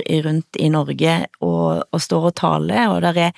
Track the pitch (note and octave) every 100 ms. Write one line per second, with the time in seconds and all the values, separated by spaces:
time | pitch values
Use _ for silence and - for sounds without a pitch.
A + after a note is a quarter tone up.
0 | - D#3+ D#3 D#3+ - - D#3 D#3 C#3+ C3+
1 | D#3+ E3 - - F2 E2+ E2 E2 - E3
2 | - E3 E3+ - E3 D3+ D#3+ G#3 A3+ F3
3 | F3 E3+ E3+